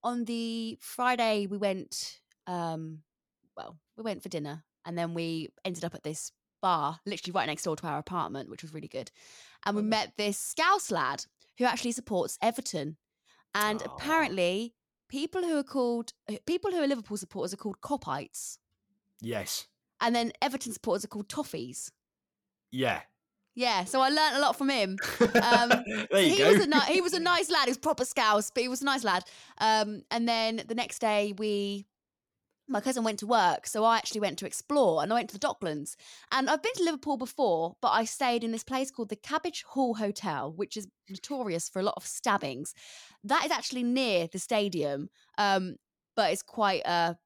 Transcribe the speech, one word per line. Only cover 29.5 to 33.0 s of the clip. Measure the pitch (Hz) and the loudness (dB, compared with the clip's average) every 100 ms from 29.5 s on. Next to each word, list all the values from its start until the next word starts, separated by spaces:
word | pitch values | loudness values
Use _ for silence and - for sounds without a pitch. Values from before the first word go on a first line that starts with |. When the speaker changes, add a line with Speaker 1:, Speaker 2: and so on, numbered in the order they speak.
| - | 0
Speaker 1:
Um, | 220 220 208 208 - | 4 4 2 -4 -4
and | 233 233 | 0 2
then | 226 226 226 226 | 2 2 -2 -4
the | |
next | 226 247 - | -4 -4 -2
day, | 226 214 208 196 | 2 2 2 0
we, | 214 202 202 202 196 _ _ _ _ _ _ _ _ | -2 0 -2 -4 -10 _ _ _ _ _ _ _ _
my | 247 | -4
cousin | 262 254 | -2 0